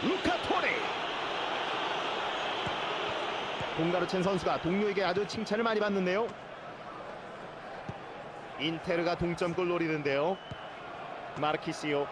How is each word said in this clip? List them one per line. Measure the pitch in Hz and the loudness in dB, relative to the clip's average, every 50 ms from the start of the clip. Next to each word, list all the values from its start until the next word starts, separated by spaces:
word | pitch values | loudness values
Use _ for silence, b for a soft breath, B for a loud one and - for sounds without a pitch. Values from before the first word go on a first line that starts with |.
| - | 2
루카 | 220 370 359 - - 359 320 - | 2 2 2 2 2 2 2 2
토레. | - 403 370 311 233 160 - - - - - - - - - - - - - - - - - - - - - - - - - - - - - - - - - - - - - - - - - - - - - - - - - - - - - - - - - - - - - | 2 2 4 4 4 2 2 0 0 -2 -2 -2 -2 -2 -2 -2 -2 -2 -2 -2 -2 -2 -2 -2 -2 0 0 0 0 0 0 -2 -2 -2 -2 -2 -2 -2 -2 -2 -2 -2 -2 -2 -2 -2 -2 -2 -2 -2 -2 -2 -2 -2 -2 -2 -2 -2 -4 -4 -4 -4 -4 -4 -4 0 0
공가로 | 160 170 175 180 175 170 | 2 2 4 2 2 2
챈 | - 185 180 | 2 2 2
선수가 | 185 202 180 - 175 160 139 | 4 2 2 2 2 0 2
동료에게 | - 160 180 202 208 208 196 185 196 | 2 2 2 4 4 4 2 2 2
아주 | 175 180 190 208 175 | 4 4 2 2 0
칭찬을 | - - 220 - 202 214 233 | -2 -4 -2 0 2 2 4
많이 | 233 220 208 | 4 4 4
받는데요. | 208 208 202 196 185 180 185 202 233 254 - - - - - - - - - - - - - - - - - - - - - - - - - - - - - - - - - - - - - - - - - - - - - - | 4 4 4 4 4 4 4 4 2 0 -2 -8 -10 -12 -12 -12 -12 -12 -12 -10 -12 -10 -10 -10 -10 -10 -10 -10 -10 -10 -10 -10 -10 -10 -12 -12 -10 -10 -10 -10 -8 -8 -8 -10 -10 -10 -10 -10 -10 -10 -12 -12 -12 -10 -8 -2
인테르가 | 135 160 165 160 - 180 175 170 170 170 175 165 | -2 0 0 -2 0 0 2 2 4 2 2 2
동점골 | 170 170 170 160 185 175 170 180 185 175 | 2 0 2 2 0 0 2 2 2 2
노리는데요. | 175 175 170 160 156 156 147 143 139 139 147 170 190 190 - - - - - - - - - - - - - - - - - - - - | 4 2 2 2 2 2 2 2 4 4 4 4 2 0 -4 -10 -10 -8 -8 -10 -10 -10 -10 -10 -10 -8 -8 -8 -8 -8 -8 -8 -4 0
마르키시오. | 143 151 151 - - - 156 - - 151 147 143 143 139 | 2 2 2 2 0 -2 -4 -2 0 2 2 2 2 0